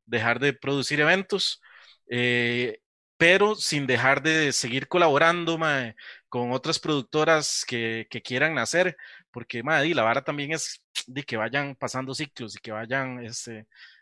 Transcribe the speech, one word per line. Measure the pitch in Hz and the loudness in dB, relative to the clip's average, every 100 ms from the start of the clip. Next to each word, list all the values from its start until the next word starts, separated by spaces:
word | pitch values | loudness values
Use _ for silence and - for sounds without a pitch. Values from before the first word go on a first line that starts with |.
| - | -4
dejar | 117 117 117 | 0 2 2
de | 143 | 0
producir | - 135 139 123 147 | -2 -2 -2 0 2
eventos, | 151 190 196 196 - - _ - - _ - | 4 2 0 -2 -2 -6 _ -20 -20 _ -6
eh, | 120 123 120 120 120 123 110 _ _ _ - | -2 0 2 0 0 -4 -6 _ _ _ 4
pero | 165 190 208 214 | 6 6 4 0
sin | - 151 131 | -2 -2 0
dejar | 120 131 139 | 2 4 2
de | 147 160 147 | 2 2 2
seguir | - 123 131 - | 0 -2 -4 0
colaborando, | 180 170 139 165 175 165 165 | 4 4 6 4 2 -2 -2
mae, | 160 139 117 - - - _ | 0 0 -4 -10 -18 -20 _
con | 123 120 | -4 -2
otras | 127 156 160 | -2 -2 -4
productoras | 156 147 117 151 156 156 143 - - | -2 -2 0 0 4 4 2 -4 -4
que, | 120 113 113 107 | -4 -4 -6 -8
que | 117 | -12
quieran | - 127 156 147 | -6 -2 0 0
nacer, | 113 170 180 - - - _ | 0 2 0 -2 -14 -20 _
porque, | 120 - 120 | -16 -10 -6
mae, | 135 160 | 0 2
di, | 151 | 2
la | 151 | 4
vara | 113 135 | 4 2
también | 147 143 143 | -2 -4 -4
es | 156 - - _ - - | -6 -6 -10 _ -12 -10
de | 131 | -10
que | - 117 | -6 -4
vayan | 113 139 143 131 | -2 -2 -4 -6
pasando | 127 131 135 131 | -6 -6 -6 -8
ciclos | 147 - 110 104 | -10 -10 -14 -12
y | |
que | 113 | -12
vayan, | 107 113 135 131 123 | -10 -4 -4 -4 -8
este, | 113 117 120 110 110 - - _ | -12 -12 -12 -14 -18 -20 -20 _